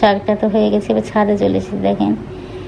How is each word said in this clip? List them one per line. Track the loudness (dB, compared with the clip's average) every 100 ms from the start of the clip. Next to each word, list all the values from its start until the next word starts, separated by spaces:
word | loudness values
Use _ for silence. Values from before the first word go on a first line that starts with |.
শাকটা | 2 2 0 0
তো | 0
হয়ে | 2 2
গেছে, | 2 0
এবার | -2
ছাদে | 0 0 2 2
চলে | 2 0
এসেছি। | -2 -2
দেখেন | 0 0 0 -2 -4 -12 -12 -12